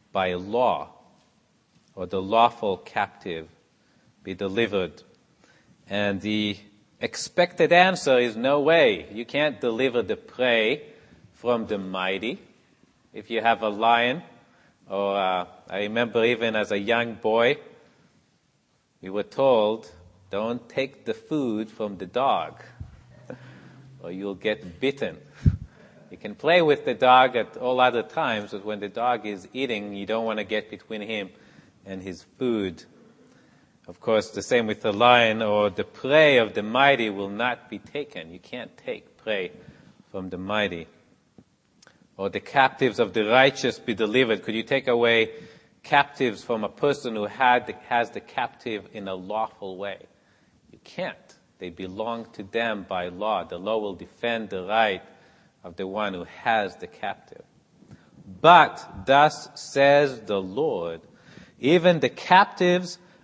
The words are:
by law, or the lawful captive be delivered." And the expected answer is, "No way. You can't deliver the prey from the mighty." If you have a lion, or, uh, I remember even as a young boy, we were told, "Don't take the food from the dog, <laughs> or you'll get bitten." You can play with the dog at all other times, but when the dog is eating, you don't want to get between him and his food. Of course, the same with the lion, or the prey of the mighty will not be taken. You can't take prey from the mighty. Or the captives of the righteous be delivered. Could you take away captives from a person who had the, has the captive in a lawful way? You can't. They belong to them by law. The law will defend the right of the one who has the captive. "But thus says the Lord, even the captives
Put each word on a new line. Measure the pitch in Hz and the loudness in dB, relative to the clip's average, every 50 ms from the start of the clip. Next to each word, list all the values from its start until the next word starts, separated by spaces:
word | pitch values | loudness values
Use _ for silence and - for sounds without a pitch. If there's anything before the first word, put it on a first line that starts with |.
| _ _ | _ _
by | - 98 95 92 90 | -4 -2 -2 0 -2
law, | 90 92 101 107 123 127 113 87 73 71 - - _ _ _ _ _ _ _ _ _ _ _ _ _ _ _ _ _ _ _ _ | -4 -6 -4 0 2 2 2 2 0 -4 -10 -16 _ _ _ _ _ _ _ _ _ _ _ _ _ _ _ _ _ _ _ _
or | 95 92 87 | -12 -8 -6
the | - 95 | -4 -6
lawful | 95 98 110 113 117 120 - - 113 101 92 90 | -2 0 4 4 4 4 4 0 -4 -4 -4 -4
captive | - - - 110 101 - - - - 98 85 80 80 78 _ _ _ _ _ _ _ _ _ _ _ _ _ _ _ | -8 -8 -4 -4 -4 -4 -6 -12 -12 -10 -10 -10 -10 -14 _ _ _ _ _ _ _ _ _ _ _ _ _ _ _
be | 95 95 | -12 -8
delivered." | 87 101 95 95 117 117 101 104 98 90 82 - - - _ _ _ _ _ _ _ _ _ _ _ _ _ _ _ _ - | -6 -6 -4 -2 -2 -2 0 0 -2 -2 -4 -6 -12 -20 _ _ _ _ _ _ _ _ _ _ _ _ _ _ _ _ -8
And | 101 101 104 101 101 92 | -4 -2 -2 -2 -2 -4
the | 95 104 107 107 104 104 101 - - _ _ _ _ _ _ _ | -4 -4 -2 -2 -2 -4 -4 -8 -12 _ _ _ _ _ _ _
expected | - - - - - - - - 175 180 - - 165 151 170 | -10 -8 -8 -10 -12 -4 0 0 0 0 2 0 2 4 6
answer | 175 180 190 185 - - 143 131 123 | 6 6 6 2 0 0 2 4 4
is, | 123 120 107 | 4 2 -2
"No | 110 120 135 143 147 | -2 0 0 0 2
way. | 139 151 165 170 147 120 98 82 87 90 | 2 4 4 6 6 4 4 0 -4 -10
You | 101 110 117 | -12 -12 -10
can't | - - 143 151 151 127 101 | -6 -2 -2 0 -2 -2 -2
deliver | - 120 113 113 131 131 117 120 107 | -4 -4 -2 0 0 0 0 0 -2
the | 92 104 - | -2 -4 -8
prey | - - - - 127 123 117 113 107 113 143 151 - - - - - _ - - - _ _ | -10 -12 -6 -2 0 2 2 2 2 2 0 -2 -6 -12 -20 -20 -20 _ -20 -20 -20 _ _
from | _ - 120 120 113 110 101 | _ -2 -2 -2 -2 -2 -4
the | 107 98 | -6 -6
mighty." | 95 95 92 95 92 92 98 95 110 120 170 202 - _ _ _ _ _ _ _ _ _ _ _ _ _ - | -6 -6 -6 -4 -2 -2 -2 -4 -4 -6 -8 -8 -12 _ _ _ _ _ _ _ _ _ _ _ _ _ -18
If | 110 104 - | -18 -12 -6
you | 117 110 | -4 0
have | 107 120 117 98 | 2 2 2 2
a | 110 107 | 0 -4
lion, | 104 104 113 117 120 117 120 123 135 175 180 - - - _ _ _ _ _ _ _ _ _ - | -2 0 2 4 4 4 2 0 -2 -4 -8 -14 -20 -20 _ _ _ _ _ _ _ _ _ -8
or, | 98 98 101 98 98 | -6 -4 -2 0 0
uh, | 101 95 92 92 90 90 - - - _ - | 0 0 0 -2 -2 -4 -8 -12 -20 _ -10
I | - 98 | -8 -6
remember | 104 104 110 117 120 113 107 117 113 | -6 -4 -2 -2 -2 -2 0 0 0
even | 120 123 110 117 113 110 | 0 0 0 -2 -2 -2
as | 107 104 101 | -2 -2 -2
a | 104 101 | -4 -4
young | 101 107 117 117 120 117 110 | -2 0 0 0 0 -4 -6
boy, | 90 - 107 110 117 117 127 147 - - - - - _ _ _ _ _ _ _ _ _ _ _ _ _ _ _ _ _ _ _ _ _ _ _ _ | -6 -4 -2 0 2 2 2 0 -2 -6 -14 -20 -20 _ _ _ _ _ _ _ _ _ _ _ _ _ _ _ _ _ _ _ _ _ _ _ _
we | - 95 | -14 -8
were | 95 104 98 | -8 -8 -8
told, | - - - 135 135 127 110 104 107 113 113 - - - - - - _ _ _ _ | -6 -2 0 2 4 4 4 4 2 0 -4 -8 -14 -20 -20 -20 -20 _ _ _ _
"Don't | 98 101 110 113 120 120 - - | -8 -6 -6 -6 -6 -8 -10 -8
take | - 139 135 135 - - - | -6 -6 -6 -6 -8 -10 -8
the | 117 107 | -8 -8
food | - - - 160 151 135 120 107 107 110 107 | -8 -8 -6 -6 -4 -4 -4 -4 -4 -6 -8
from | - - 113 104 98 90 | -8 -8 -8 -8 -8 -10
the | 95 | -12
dog, | 90 - 123 135 135 107 87 78 76 - - - - - - - - - - - _ - - - - | -6 -4 -2 0 0 0 0 -2 -6 -10 -16 -20 -20 -20 -18 -18 -18 -20 -20 -20 _ -20 -20 -20 -18
<laughs> | - - - - - - - - - - - - - - 87 | -18 -18 -20 -20 -20 -20 -20 -20 -20 -20 -20 -20 -20 -18 -14
or | 87 | -12
you'll | 90 95 101 101 98 | -10 -8 -8 -8 -8
get | 87 101 107 107 104 92 90 82 - | -6 -4 -4 -4 -4 -6 -14 -10 -4
bitten." | 127 135 139 - 117 90 80 - - - - - - - - - - - _ - - - _ - - - | -4 -4 -4 -4 -6 -8 -8 -12 -18 -20 -20 -2 0 0 0 0 -4 -16 _ -20 -20 -20 _ -20 -20 -20
You | - - | -18 -14
can | - 104 104 | -14 -14 -12
play | - - 147 170 180 | -2 2 4 4 6
with | 165 151 143 - - | 6 4 2 2 0
the | 131 120 | -4 -2
dog | 101 127 127 127 127 131 127 120 | 4 6 8 8 8 8 6 4
at | 117 107 - - - | 0 -4 -4 -6 -6
all | 127 123 127 127 | -4 -2 2 4
other | 127 127 117 117 107 | 4 4 2 0 -2
times, | - - 160 156 131 113 107 104 101 | -4 -4 -4 -2 -2 -2 -4 -6 -8
but | 110 98 98 | -12 -10 -8
when | 107 107 101 | -8 -8 -8
the | 101 101 | -8 -8
dog | 101 117 117 123 123 113 107 | -6 -4 -2 -2 -2 -2 -4
is | 107 101 92 95 - - | -8 -10 -10 -12 -12 -8
eating, | 127 135 123 113 104 104 104 101 | -6 -6 -4 -4 -6 -6 -8 -10
you | 101 101 | -10 -6
don't | 98 110 113 113 | -4 -4 -2 -2
want | 113 110 107 | -4 -4 -6
to | 104 | -6
get | 92 107 107 101 - | -4 -4 -6 -6 -8
between | 107 95 - - 113 107 | -12 -18 -14 -12 -12 -10
him | 101 110 110 104 98 92 - - _ _ _ - - _ _ _ _ | -8 -8 -8 -8 -8 -10 -14 -20 _ _ _ -20 -20 _ _ _ _
and | 98 95 92 | -14 -14 -12
his | 92 95 87 85 - _ _ - | -10 -12 -12 -14 -16 _ _ -6
food. | 131 123 117 107 98 92 82 - - - _ _ _ _ _ _ _ _ _ _ _ _ _ _ _ _ _ _ _ - | -4 -2 -2 -2 -2 -4 -6 -10 -16 -20 _ _ _ _ _ _ _ _ _ _ _ _ _ _ _ _ _ _ _ -20
Of | - - | -20 -8
course, | - 120 110 107 101 - | -2 0 0 0 0 -2
the | - 101 | -6 -10
same | - - 131 120 113 | -4 0 0 0 2
with | 107 104 - | 0 -4 -4
the | - 110 101 | -2 -2 0
lion, | 101 120 123 123 120 117 110 110 113 | 4 6 6 8 6 6 4 2 0
or | 113 104 104 104 104 104 | -2 0 2 2 2 0
the | 92 - 98 | 0 -4 -8
prey | - - - - 131 143 156 156 147 139 123 | -8 -10 -10 -2 2 4 6 6 6 6 4
of | 113 101 92 | 4 2 -2
the | 107 101 | -4 -4
mighty | 107 117 127 139 143 139 117 113 107 | -2 2 4 4 4 4 4 0 -2
will | 98 98 101 98 | -4 -6 -8 -8
not | 101 104 120 123 120 - - - | -6 -4 -4 -4 -4 -6 -10 -14
be | 107 98 | -14 -14
taken. | - - - 147 143 - - 92 80 82 | -14 -12 -10 -10 -10 -10 -12 -16 -16 -16
You | 87 90 | -18 -20
can't | - - - 123 110 - - - | -18 -16 -14 -14 -14 -16 -18 -16
take | - 131 117 - - _ _ _ | -12 -12 -12 -12 -14 _ _ _
prey | _ 113 107 98 92 85 - - - - - - - - _ _ _ _ | _ -6 -4 -4 -4 -6 -10 -16 -20 -20 -20 -20 -20 -20 _ _ _ _
from | - 98 92 92 | -12 -10 -10 -10
the | 92 90 | -10 -10
mighty. | 92 95 104 107 104 95 87 82 80 - _ _ _ _ _ _ _ _ _ - - _ _ _ _ _ _ _ _ - _ _ _ _ _ - | -6 -4 0 0 0 0 -2 -6 -10 -14 _ _ _ _ _ _ _ _ _ -20 -20 _ _ _ _ _ _ _ _ -20 _ _ _ _ _ -8
Or | 98 98 | -8 -6
the | - 101 | -6 -8
captives | - - - 143 131 127 - - 135 123 101 120 | -8 -2 2 2 4 4 2 0 0 0 2 0
of | 117 98 95 | -2 0 0
the | 113 104 | -2 0
righteous | 107 117 127 135 139 - - - 123 - - | 4 6 6 6 6 4 0 -2 -4 -4 -4
be | - - 110 | -6 -6 -4
delivered. | 104 110 104 110 127 131 113 110 98 - | -2 -2 0 2 2 2 2 0 -2 -2
Could | - 107 | -4 -6
you | 113 110 | -6 -4
take | - 143 135 - 131 | -2 -2 -2 0 0
away | 120 117 120 117 117 113 113 113 - - - - - - _ _ _ _ - | 2 2 4 4 4 4 2 0 -4 -10 -20 -20 -20 -20 _ _ _ _ -4
captives | - 151 143 143 - - - 135 120 101 92 - | 2 2 2 2 2 -2 -4 -2 -2 -2 -4 -6
from | - 117 110 107 | -6 -4 -4 -4
a | 98 | -6
person | - - - 143 139 143 - 123 113 | -6 -2 -2 -2 -2 -2 -6 -8 -6
who | 107 104 | -6 -6
had | 101 104 - 131 123 123 123 127 | -6 -2 2 4 4 4 4 0
the, | - - - - - | -4 -10 -14 -8 -4
has | 127 120 117 110 | -2 -2 -2 -2
the | - 101 | -6 -12
captive | - - - 135 120 - - - - 123 110 101 95 - - | -16 -10 -8 -6 -6 -6 -8 -12 -10 -8 -8 -8 -10 -12 -14
in | 107 98 95 | -12 -10 -8
a | 95 | -10
lawful | 92 92 98 104 110 110 107 - _ 101 95 92 92 | -10 -8 -8 -6 -6 -6 -6 -8 _ -14 -14 -12 -10
way? | 101 101 95 - - _ _ _ _ _ _ _ _ _ _ _ _ _ | -10 -10 -10 -12 -16 _ _ _ _ _ _ _ _ _ _ _ _ _
You | - - _ | -20 -20 _
can't. | - - - 185 143 180 - _ - - _ _ _ _ _ | -16 -12 -10 -10 -10 -10 -12 _ -20 -20 _ _ _ _ _
They | 92 90 | -14 -12
belong | 82 90 95 92 92 104 110 117 117 117 113 - - | -12 -12 -12 -10 -8 -8 -6 -6 -6 -8 -10 -14 -16
to | - 101 | -16 -14
them | 98 - 113 117 117 107 101 90 - | -6 -4 -4 -2 -2 -4 -6 -8 -6
by | 95 90 87 90 | -6 -6 -6 -6
law. | 87 90 104 110 107 92 85 | -8 -6 -4 -2 -2 -2 -4
The | - 90 87 | -6 -10 -8
law | 92 107 110 110 | -4 -4 -2 -2
will | 107 101 95 | -2 -4 -8
defend | - 110 - _ _ - 120 117 113 110 95 | -10 -14 -20 _ _ -4 -4 -4 -4 -6 -8
the | 101 92 90 | -8 -8 -6
right | 98 107 113 113 104 95 92 - - - _ _ _ _ _ _ _ _ _ - | -2 2 2 2 2 0 -2 -8 -14 -20 _ _ _ _ _ _ _ _ _ -20
of | 90 85 - | -16 -12 -10
the | 95 95 | -8 -6
one | 95 107 107 101 95 | -4 -4 -4 -4 -4
who | 87 85 | -8 -10
has | - - - - 120 113 110 101 92 85 | -14 -16 -6 -2 0 0 0 0 -2 -6
the | - 90 - | -12 -16 -18
captive. | - - - 101 98 - _ _ - - - _ _ _ _ _ _ _ _ _ - - _ _ _ - - 98 92 90 | -14 -12 -10 -10 -10 -12 _ _ -20 -20 -20 _ _ _ _ _ _ _ _ _ -20 -20 _ _ _ -20 -20 -20 -6 4
"But | - 160 180 170 147 - - - - - - - - - | 8 10 10 10 8 6 2 -6 -16 -16 -16 -6 2 4
thus | 135 143 151 156 - - - - - - | 6 6 6 6 2 -2 -10 -18 -18 -18
says | - - - 139 139 143 143 143 147 135 131 113 | -16 -6 0 4 6 6 6 6 4 2 -2 -6
the | 107 110 104 98 | -6 -4 -4 -4
Lord, | 95 92 95 123 156 156 117 90 85 85 82 82 - - - _ _ - - - - - _ _ | -4 -4 -4 -4 -4 -2 -4 -4 -6 -8 -8 -10 -14 -20 -20 _ _ -20 -20 -20 -20 -20 _ _
even | 120 139 170 180 165 180 175 156 | 2 2 4 4 4 4 4 4
the | - 156 | 0 -2
captives | - - - - 180 190 202 190 - - 180 180 180 180 185 180 - - - _ _ _ | -2 -6 2 6 6 6 6 4 2 0 0 2 2 0 -2 -6 -12 -16 -20 _ _ _